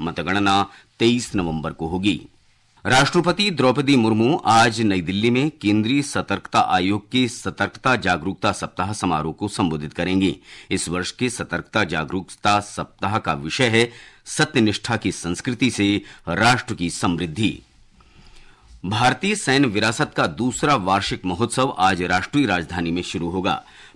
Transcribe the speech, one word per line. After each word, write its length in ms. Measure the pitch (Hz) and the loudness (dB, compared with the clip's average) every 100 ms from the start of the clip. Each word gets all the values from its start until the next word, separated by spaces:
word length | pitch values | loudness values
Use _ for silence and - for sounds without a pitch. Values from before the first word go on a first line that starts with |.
मतगणना 640 | 82 82 82 98 98 98 98 - _ - | -8 -6 -4 0 2 2 0 -6 _ 0
तेईस 340 | 117 120 110 | 2 2 0
नवंबर 380 | 104 85 78 76 | -2 -2 -4 -6
को 160 | - 80 | -6 -4
होगी। 320 | 92 101 80 - _ _ _ _ _ | -2 0 -2 -8 _ _ _ _ _
राष्ट्रपति 640 | 104 127 139 175 175 175 208 | 0 2 4 2 0 0 -2
द्रौपदी 440 | 160 127 127 139 135 | 2 2 2 4 4
मुर्मू 380 | 110 110 117 170 - | 4 4 2 2 4
आज 340 | 113 117 110 | 6 6 2
नई 180 | 110 95 | 0 0
दिल्ली 280 | 82 98 120 | -2 0 2
में 200 | 123 151 | 2 0
केंद्रीय 480 | - 101 107 107 143 | 0 2 2 2 0
सतर्कता 580 | 139 98 - 98 - 113 - | 0 -4 -2 -6 0 0 2
आयोग 400 | 90 92 101 - | 2 2 -2 -2
के 160 | 127 120 | 0 0
सतर्कता 680 | - 95 - 101 - 135 104 | -2 -10 -4 -4 -2 0 0
जागरूकता 540 | 92 87 87 90 107 | 0 0 -2 -2 -2
सप्ताह 400 | 98 - - 95 | -2 -6 -6 -6
समारोह 400 | 104 95 78 78 | -2 -2 0 -2
को 160 | 76 104 | -4 -6
संबोधित 440 | - 90 78 76 | 0 0 -2 -6
करेंगे। 420 | - 87 95 95 - - - - | -4 0 2 2 0 -12 -20 -6
इस 180 | 95 - | -4 -2
वर्ष 220 | 87 90 | -4 -6
के 180 | - 123 | -4 -4
सतर्कता 540 | - 82 82 - 110 | -4 -6 -6 -4 -2
जागरूकता 720 | 92 80 73 92 85 - 104 104 | -2 -2 -4 -6 -8 -4 2 2
सप्ताह 580 | - - 76 _ 95 107 | 0 -10 -10 _ -4 -2
का 140 | 95 | -2
विषय 340 | 73 78 - 123 | -4 -4 0 2
है 200 | 113 120 - - - - | 4 2 -2 -20 -20 -8
सत्यनिष्ठा 720 | - 156 127 107 104 - 110 | -2 0 4 2 2 -4 -2
की 160 | - | -2
संस्कृति 580 | - 85 87 - 117 127 | -4 -6 -6 -6 -2 -2
से 160 | 107 101 101 - - - | 2 2 0 -4 -12 -6
राष्ट्र 460 | 85 117 120 - | 2 2 2 -2
की 160 | 101 85 | -4 -4
समृद्धि। 680 | - 101 82 87 76 101 - - _ - _ - - - - - _ _ - | -2 -2 -2 -4 -2 -2 -2 -14 _ -20 _ -20 -20 -20 -20 -20 _ _ -10
भारतीय 500 | 90 110 127 131 196 | -4 2 2 2 -2
सैन्य 340 | 208 - 131 135 | -2 0 2 2
विरासत 440 | 101 110 113 147 - | 2 0 0 -4 0
का 100 | 107 | -2
दूसरा 480 | 76 123 - 147 135 | 0 -4 0 0 2
वार्षिक 480 | 92 98 98 127 92 | 2 0 0 -4 -4
महोत्सव 480 | 87 117 - 131 - | -2 -2 0 -2 2
आज 240 | 92 90 | 0 2
राष्ट्रीय 440 | 87 101 - 143 120 | 0 -2 0 0 2
राजधानी 440 | 90 76 90 85 | 0 -2 -4 -2
में 120 | 87 | -2
शुरू 280 | 87 92 85 | -4 -6 -4
होगा। 320 | 92 92 78 - - - | -2 -2 -2 -6 -20 -20